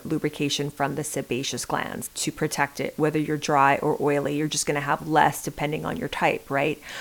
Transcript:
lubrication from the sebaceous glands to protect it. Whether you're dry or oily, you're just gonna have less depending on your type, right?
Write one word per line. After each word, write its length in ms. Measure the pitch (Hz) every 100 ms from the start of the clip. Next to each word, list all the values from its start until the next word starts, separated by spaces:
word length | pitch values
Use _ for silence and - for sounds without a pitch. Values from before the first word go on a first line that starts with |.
| -
lubrication 640 | 156 151 - 147 - 143
from 240 | - 143
the 100 | 143
sebaceous 640 | 147 143 131 123 139 120 -
glands 460 | - - - -
to 180 | - -
protect 480 | - 156 - 143 -
it. 140 | 135 -
Whether 200 | 156 156
you're 180 | 151 151
dry 420 | - 143 139 139
or 200 | 151 -
oily, 380 | 147 143 139 147
you're 100 | 156
just 200 | - -
gonna 120 | 143
have 280 | 139 156 156
less 360 | 156 151 -
depending 420 | - - 147 156 165
on 120 | 160
your 100 | 147
type, 400 | - 160 - -
right? 280 | 139 151 143 - -